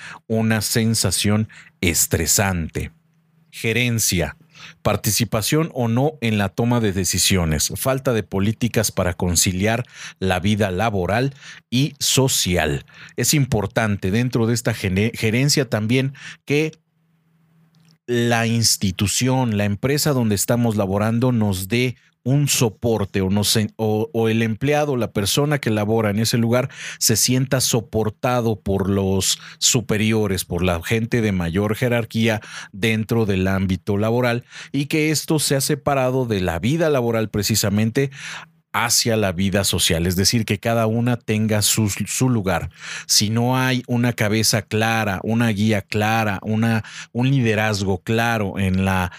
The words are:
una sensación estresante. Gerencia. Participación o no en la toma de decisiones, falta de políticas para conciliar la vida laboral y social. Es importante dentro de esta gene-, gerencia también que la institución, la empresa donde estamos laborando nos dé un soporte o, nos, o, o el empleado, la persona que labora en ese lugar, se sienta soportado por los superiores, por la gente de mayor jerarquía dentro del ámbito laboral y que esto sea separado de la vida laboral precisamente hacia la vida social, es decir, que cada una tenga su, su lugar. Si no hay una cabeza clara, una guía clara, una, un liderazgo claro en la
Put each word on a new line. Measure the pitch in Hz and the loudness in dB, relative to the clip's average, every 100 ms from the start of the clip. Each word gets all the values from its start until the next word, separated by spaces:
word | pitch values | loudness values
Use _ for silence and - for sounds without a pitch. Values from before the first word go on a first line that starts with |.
| - - _ | -16 -20 _
una | 110 110 110 | -2 2 0
sensación | 107 120 113 110 101 - 101 107 110 - - _ | 0 0 0 0 0 0 0 0 0 -8 -20 _
estresante. | 90 78 - 82 80 - 98 87 80 - 69 - _ _ _ _ _ | -2 0 0 0 0 2 2 0 -4 -6 -8 -12 _ _ _ _ _
Gerencia. | - 117 113 123 113 - 92 76 - _ - - - | -6 -2 0 0 0 0 0 -2 -6 _ -20 -20 -4
Participación | 113 101 - 104 117 113 101 151 165 | -2 0 0 0 0 -2 0 0 0
o | - 117 | -2 0
no | 117 143 156 | 2 0 0
en | 117 110 | -2 0
la | 98 | 0
toma | - 120 120 | 0 0 2
de | 110 | 2
decisiones, | 95 92 92 - 95 82 78 - - | 0 -2 0 2 2 2 0 -2 -2
falta | 135 135 135 | -2 0 0
de | 113 | -2
políticas | - 98 101 110 117 - 107 | -2 -2 0 0 0 0 0
para | - 90 | 0 -2
conciliar | 85 90 82 - 90 101 117 - - - - | 0 0 2 0 0 0 0 -4 -14 -18 -6
la | 95 90 | -2 0
vida | 95 107 104 | 0 2 0
laboral | 90 113 101 87 107 139 139 - - _ | 0 -2 0 0 0 -2 -6 -18 -20 _
y | 120 147 - | 0 0 -2
social. | - - 131 - 92 87 78 71 - - - - | 0 2 2 2 0 0 0 -2 -6 -20 -14 -4
Es | 120 | 0
importante | 151 139 110 98 - 110 101 95 | 2 2 0 0 0 0 0 0
dentro | 107 123 123 113 | 0 0 0 0
de | |
esta | 120 - | 0 -2
gene-, | 107 95 92 107 | -2 -2 0 0
gerencia | - 113 117 143 156 131 | 0 0 0 2 0 0
también | 107 107 131 135 139 - - - | -2 0 0 0 -6 -18 -18 -2
que | 143 156 - _ _ _ _ _ _ _ _ _ _ _ _ - | 0 0 -6 _ _ _ _ _ _ _ _ _ _ _ _ -4
la | 120 120 117 117 | 0 2 2 2
institución, | 117 110 - 98 90 101 - 127 131 123 104 | 2 2 0 -2 0 -2 0 0 2 0 0
la | 104 | 0
empresa | 101 131 147 156 | 0 -2 0 0
donde | 131 113 101 | 2 2 0
estamos | - 120 120 107 | 0 2 2 0
laborando | 98 98 110 113 127 | 0 0 0 2 2
nos | 120 104 92 95 | 2 0 -2 -2
dé | 120 127 - _ _ | 0 0 -4 _ _
un | 120 139 143 | -2 0 2
soporte | - 120 - 120 110 98 101 | 2 0 0 -2 0 0 0
o, | 92 | 0
nos, | 101 101 113 104 - | 2 2 0 -2 -2
o, | 110 107 110 | -2 0 -2
o | 113 113 | 0 2
el | 110 | 2
empleado, | 113 107 135 147 147 127 | 0 -2 0 0 0 -2
la | 107 | -2
persona | 107 101 - 143 143 | -2 -2 0 0 0
que | - | 0
labora | 107 104 113 107 | 0 0 0 0
en | 101 | 0
ese | 117 120 | 0 0
lugar, | 117 123 139 - - - | 2 2 0 -8 -14 -2
se | - | 0
sienta | 110 - 127 135 131 | 2 2 0 0 0
soportado | - 120 - 113 151 - 127 123 117 107 | 0 -2 -2 -2 -2 -2 -2 0 0 -2
por | - 98 95 | -2 -2 0
los | 98 98 95 - - - - | 0 0 0 0 -4 -8 -2
superiores, | - 131 98 107 110 110 104 92 | 0 0 0 0 2 2 0 -2
por | - 87 | -4 -2
la | 90 85 | 0 0
gente | - 113 113 123 | 0 -2 0 0
de | 107 | 2
mayor | 92 85 87 104 110 | 0 0 0 -2 -2
jerarquía | 127 120 113 117 113 107 - - - | 0 0 -2 0 0 0 -4 -16 -16
dentro | 98 113 110 107 117 107 | -4 0 0 0 0 2
del | 95 95 | 2 2
ámbito | 95 95 92 - 101 | 0 0 -2 -2 -2
laboral | 110 120 123 120 - - - | 0 0 0 -2 -6 -18 -8
y | 139 143 | -6 -2
que | 156 156 | 0 0
esto | 151 - 156 | 0 0 0
sea | - 139 | 2 0
separado | - 143 - 139 127 131 123 | 0 -2 0 0 0 0 0
de | 101 | 0
la | 90 85 | 0 0
vida | 131 165 165 | 0 2 2
laboral | 139 117 113 110 | 2 2 0 -2
precisamente | 107 98 110 104 101 110 123 139 - - - - _ _ 101 | -2 0 0 2 2 2 0 -2 -4 -14 -14 -16 _ _ -2
hacia | 117 - 123 110 | 0 0 2 2
la | 98 | 2
vida | 87 98 98 | 0 0 0
social, | 95 87 - 82 85 | 0 0 0 2 0
es | 90 | 2
decir, | 98 123 | 2 2
que | 107 107 | 0 -2
cada | 117 117 110 | 0 0 0
una | 113 120 120 | 0 0 -2
tenga | - 107 110 107 | -2 0 2 2
su, | 104 - 107 | 2 0 0
su | - 104 - 127 | -2 -6 0 0
lugar. | 120 95 85 - - - - - | 2 0 -2 -4 -12 -14 -14 0
Si | - 104 | 0 2
no | 113 120 127 | 0 0 2
hay | 131 127 - | 0 0 -2
una | 120 120 | 0 0
cabeza | 117 107 110 107 110 | 0 0 2 2 0
clara, | - 107 110 113 104 92 | -2 -2 0 0 0 -2
una | - 113 117 | -2 0 2
guía | 101 107 104 | 2 2 0
clara, | - 107 107 113 107 95 | -2 -2 0 2 0 -2
una, | 104 110 113 113 - - - | -2 0 0 0 -4 -14 -10
un | 117 131 | -2 0
liderazgo | 139 117 104 107 101 98 95 | 2 2 2 0 0 0 -2
claro | - 113 117 113 101 - | -2 0 0 0 -2 0
en | 95 95 | 0 2
la | 95 95 87 | 2 0 -2